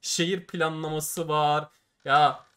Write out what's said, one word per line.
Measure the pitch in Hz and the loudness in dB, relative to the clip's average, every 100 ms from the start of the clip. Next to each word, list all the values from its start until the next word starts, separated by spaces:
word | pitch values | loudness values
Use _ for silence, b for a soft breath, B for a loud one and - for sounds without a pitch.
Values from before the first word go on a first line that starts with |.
şehir | - - 170 190 175 | -6 -2 -2 -2 -6
planlaması | 180 160 156 151 156 151 - 160 | -4 -2 -2 -6 -6 -6 -6 -2
var. | 151 147 151 151 _ _ _ | 0 2 0 -2 _ _ _
Ya | 143 143 147 - - | 2 4 4 2 -14